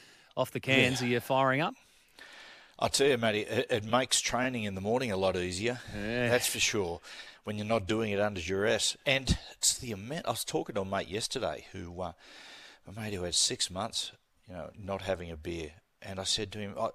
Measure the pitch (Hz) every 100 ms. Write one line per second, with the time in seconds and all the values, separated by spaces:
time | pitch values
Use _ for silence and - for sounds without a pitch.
0 | - - - - 131 123 135 135 127 127
1 | 123 120 - 135 135 135 180 - _ _
2 | _ - - - - - - - 113 -
3 | 143 120 113 107 101 110 - 117 107 123
4 | 131 - - 120 131 123 104 95 101 123
5 | 123 95 95 92 90 90 117 123 - 104
6 | 104 120 120 123 - 117 - 107 90 85
7 | - - - - 107 107 107 113 98 110
8 | 110 101 104 95 82 98 107 110 - -
9 | - 135 127 - - - - - 123 95
10 | 113 156 - 113 - 156 165 107 95 98
11 | 73 101 - 131 92 71 - 98 87 87
12 | 87 - - - - - - - - 101
13 | 107 95 87 - - 127 - 90 113 -
14 | - - _ _ - 90 76 95 98 98
15 | 95 87 87 80 87 85 76 - _ _
16 | 101 95 95 - 101 104 101 - 110